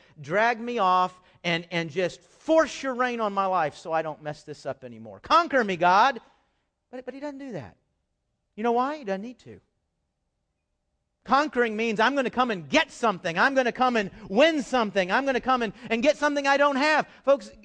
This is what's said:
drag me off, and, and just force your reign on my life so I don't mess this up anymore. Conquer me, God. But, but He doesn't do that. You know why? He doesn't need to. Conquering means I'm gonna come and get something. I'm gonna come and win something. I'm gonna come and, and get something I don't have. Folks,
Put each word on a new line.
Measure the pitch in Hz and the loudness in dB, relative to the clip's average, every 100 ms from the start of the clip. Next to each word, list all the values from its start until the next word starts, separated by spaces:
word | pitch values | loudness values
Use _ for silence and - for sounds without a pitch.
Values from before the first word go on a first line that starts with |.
| _ - | _ -18
drag | 135 185 226 233 | -4 0 0 0
me | 240 240 | -4 0
off, | 185 185 180 - _ _ | 2 2 0 -4 _ _
and, | 175 165 170 | -4 -4 -2
and | 175 165 | -6 -4
just | 143 175 - | -2 -4 -4
force | _ _ - 320 285 - | _ _ 2 4 2 -2
your | 269 240 | -6 -2
reign | 254 240 | -2 -2
on | 214 | -4
my | 202 196 | 0 0
life | 185 156 - | 0 0 -4
so | 175 | -4
I | 160 | -4
don't | 160 147 | -4 -8
mess | 151 143 | -10 -12
this | - 147 147 | -14 -14 -10
up | 131 123 | -10 -12
anymore. | 113 113 95 | -16 -18 -12
Conquer | - 311 330 233 214 | 2 2 4 0 0
me, | 180 | 2
God. | 175 185 254 240 _ _ _ _ _ _ _ | 4 6 4 2 _ _ _ _ _ _ _
But, | 254 | -16
but | 247 | -14
He | 262 | -12
doesn't | 294 269 | -12 -12
do | 277 | -12
that. | 190 104 - _ _ _ _ _ _ _ - | -12 -12 -18 _ _ _ _ _ _ _ -4
You | |
know | 226 | -2
why? | 233 254 302 | 0 0 -4
He | |
doesn't | 226 190 | -6 -8
need | 226 247 | -8 -16
to. | - 95 _ _ _ _ _ _ _ _ _ _ _ _ _ _ _ _ - | -20 -20 _ _ _ _ _ _ _ _ _ _ _ _ _ _ _ _ 0
Conquering | 262 294 247 240 208 | 2 2 0 -2 0
means | 226 208 | -2 2
I'm | 226 277 | 2 2
gonna | 240 | -2
come | - 254 | 0 -2
and | 196 147 | -2 0
get | 247 320 | 0 0
something. | - 233 180 175 165 | -2 -2 -2 -4 0
I'm | 247 | 2
gonna | 262 247 | 2 0
come | - 254 240 | 0 0 0
and | 196 - - | -2 -8 -4
win | 190 320 320 | 4 4 4
something. | 226 247 220 196 180 | -2 -2 0 0 0
I'm | 214 277 | 0 0
gonna | 247 | -2
come | 240 254 | 0 0
and, | 233 - 233 | -2 -6 -6
and | 226 | 0
get | 254 294 | 2 2
something | 294 285 277 | 0 0 0
I | 277 | 4
don't | 285 262 | 4 2
have. | 302 302 - - - | 2 2 0 -4 0
Folks, | 277 202 - | 0 0 -20